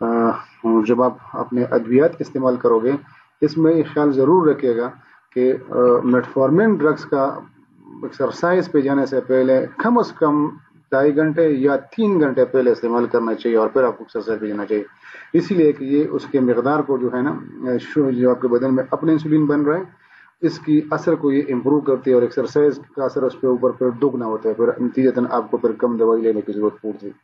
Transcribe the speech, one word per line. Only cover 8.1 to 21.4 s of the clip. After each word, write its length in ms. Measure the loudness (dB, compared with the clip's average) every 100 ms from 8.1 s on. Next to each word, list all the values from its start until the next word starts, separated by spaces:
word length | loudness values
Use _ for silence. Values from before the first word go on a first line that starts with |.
| -6 -6 -4 0 0 0
पे 140 | 0
जाने 260 | 0 0 0
से 120 | -2
पहले 460 | 0 0 4 2 0
कम 360 | -4 0 2
से 140 | 0 -2
कम 380 | 0 0 -2 -6 _ _ -4
ढाई 180 | 0 2
घंटे 380 | 2 0 2 0
या 280 | 2 0 0
तीन 420 | -4 -2 0 2
घंटे 240 | 2 2
पहले 280 | 0 2 2
इस्तेमाल 340 | 0 -2 -2 0
करना 280 | -2 -2
चाहिए 240 | -4 0 0
और 100 | 2
फिर 160 | 2
आपको 200 | 0 -2
exercise 360 | -10 -10 -6 -6
पे 80 | -6
जाना 180 | -6 -4
चाहिए, 200 | -4 -4 _ -20 -20 -4 -2
इसीलिए 380 | 0 2 2
कि 120 | 2 -2
ये 200 | 0 0
उसके 340 | -4 -2 0
मकदार 420 | 2 0 0 -2
को 160 | -2 -2
जो 120 | -2
है 120 | -2
ना, 240 | -4 -6 -12 -10 -6
अ, 40 | -6
शो-, 340 | -4 -2 0
जो 200 | 2 0
आपके 160 | 0 0
बदन 260 | 0 0
में 140 | -2 -2
अपने 200 | -4 0
insulin 340 | 0 0 0 2
बन 140 | 0
रहा 160 | 0 -2
है, 100 | -6 _ _ -20 _ -4
इसकी 480 | -4 -4 0 0 0
असर 220 | -2 0 0
को 160 | 2
ये 100 | 0